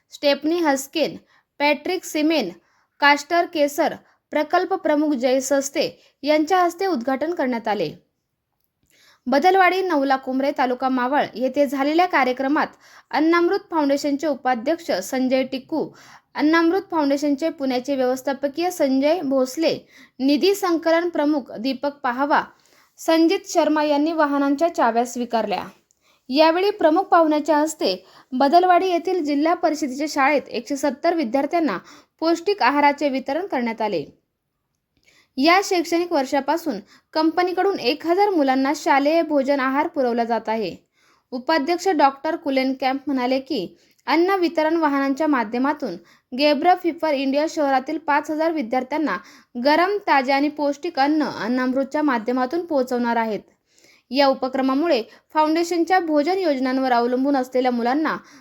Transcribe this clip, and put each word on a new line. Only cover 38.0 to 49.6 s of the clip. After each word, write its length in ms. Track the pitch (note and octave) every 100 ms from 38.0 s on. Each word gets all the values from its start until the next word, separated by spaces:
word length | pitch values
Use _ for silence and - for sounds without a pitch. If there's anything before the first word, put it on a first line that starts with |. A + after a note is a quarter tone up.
| D#4+
हजार 220 | F4+ G#4
मुलांना 440 | F4+ C4+ C4 C4+ D4+
शालेय 460 | F4 C#4 C#4+ E4
भोजन 380 | D#4+ D4 C4 C#4
आहार 260 | C4 C4+ E4
पुरवला 380 | D4+ B3 A#3+
जात 240 | A3+ A3+ G#3+
आहे. 280 | A3+ F#3 - _ _ _ _ _
उपाध्यक्ष 580 | B3 B3+ D#4+ C#4 F4 G4
डॉक्टर 480 | D#4 C#4 C4+ D#4+ E4
कुलेन 380 | D4 C4 C4 C4
कॅम्प 220 | C4 C#4 D4
म्हणाले 340 | C4 B3 C4+
की, 360 | C4 C4+ E3+ - _ _ -
अन्न 240 | D4+ F4+
वितरण 460 | G4 E4 D#4 D#4 E4
वाहनांच्या 500 | D4+ C#4 C#4 C4+ D#4
माध्यमातून 720 | C4+ G#3+ A#3+ C#4 D4+ A3 F3 - _ _ B3+
गेब्र 360 | D4 C#4+ E4+ F4+
फिफर 320 | E4+ D#4+ D#4
इंडिया 320 | C4+ C4+ C#4 D#4
शहरातील 480 | D#4+ C#4 C4 C4 D#4+
पाच 320 | D4 C#4+ D4
हजार 220 | D4+ E4
विद्यार्थ्यांना 640 | D#4+ A3 B3+ B3+ D4+ C#4 F#3 - - _ B3